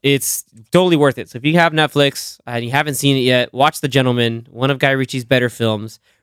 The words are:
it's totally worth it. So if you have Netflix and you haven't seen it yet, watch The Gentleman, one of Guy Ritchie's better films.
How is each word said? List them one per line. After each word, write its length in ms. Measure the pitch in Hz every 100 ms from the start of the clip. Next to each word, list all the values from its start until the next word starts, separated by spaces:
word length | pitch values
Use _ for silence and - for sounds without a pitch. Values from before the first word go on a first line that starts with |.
it's 440 | 139 139 - - - 113 _
totally 240 | 175 185 160
worth 240 | 143 123
it. 100 | -
So 80 | 123
if 80 | 143
you 80 | 170
have 140 | 165
Netflix 640 | 156 151 143 143 - - - -
and 180 | 120 120
you 60 |
haven't 240 | 135 151 135
seen 200 | 139 135
it 20 |
yet, 320 | 127 127 123
watch 260 | 123 147 -
The 60 | 143
Gentleman, 600 | 135 127 120 117 117 117
one 220 | 117 131
of 80 | 135
Guy 120 | 143
Ritchie's 340 | 135 131 131 117
better 220 | 131 123
films. 500 | - 113 107 110 - _ _